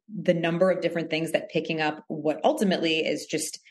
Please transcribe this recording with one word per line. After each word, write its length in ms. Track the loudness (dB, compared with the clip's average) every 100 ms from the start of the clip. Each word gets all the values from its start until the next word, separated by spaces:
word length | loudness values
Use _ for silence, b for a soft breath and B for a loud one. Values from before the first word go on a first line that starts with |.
| -14
the 240 | -4 2
number 380 | 2 2 4 4
of 100 | 2
different 300 | 0 -2 -2
things 220 | -2 0
that 180 | -2 -2
picking 320 | -4 -2 0
up 200 | 0 -2 -8
what 320 | -4 -2 2
ultimately 560 | 2 4 2 2 2 0
is 260 | 0 -2 -4
just 320 | -4 -4 -8 b